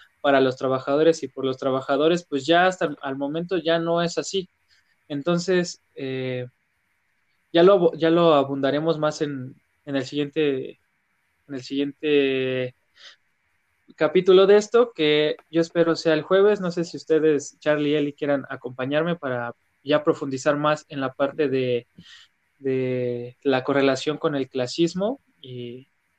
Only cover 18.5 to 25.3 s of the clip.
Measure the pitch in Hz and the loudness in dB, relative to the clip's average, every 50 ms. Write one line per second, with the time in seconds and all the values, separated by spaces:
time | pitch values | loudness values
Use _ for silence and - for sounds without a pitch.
18.5 | 135 131 - 127 127 127 127 131 143 151 160 175 170 170 - 135 127 120 120 120 | -14 -12 -12 -14 -8 -8 -6 -2 -2 -2 0 -2 -4 -4 -4 -6 -6 -6 -6 -8
19.5 | 120 _ _ _ _ _ _ 135 147 151 151 165 156 - 156 139 135 131 - 156 | -12 _ _ _ _ _ _ 0 0 2 2 0 0 0 -2 -6 -6 -2 0 0
20.5 | 143 147 147 151 151 151 - _ 151 139 135 127 127 _ 139 139 139 156 156 139 | 0 0 0 0 -2 -2 -4 _ -10 -8 -8 -8 -4 _ -4 -4 -2 -2 -2 0
21.5 | 131 131 127 127 123 120 120 _ _ - 170 - - - - _ _ _ _ _ | 0 0 0 0 -2 -4 -4 _ _ -20 -20 -20 -20 -20 -20 _ _ _ _ _
22.5 | _ _ 135 135 131 131 131 127 127 127 123 123 123 120 120 123 123 _ _ 143 | _ _ -6 -4 -2 -2 -2 -2 -2 -2 -4 -4 -4 -6 -8 -12 -16 _ _ 0
23.5 | 131 127 131 - 139 139 135 139 135 131 - 151 151 139 - 160 147 139 131 131 | 0 0 0 0 0 2 2 2 0 0 -2 -6 -6 -4 -4 -4 -2 -2 -6 -6
24.5 | _ 131 127 123 - - 170 170 170 180 196 214 277 277 _ _ | _ -6 -6 -6 0 0 0 0 0 -2 -4 -4 -4 -6 _ _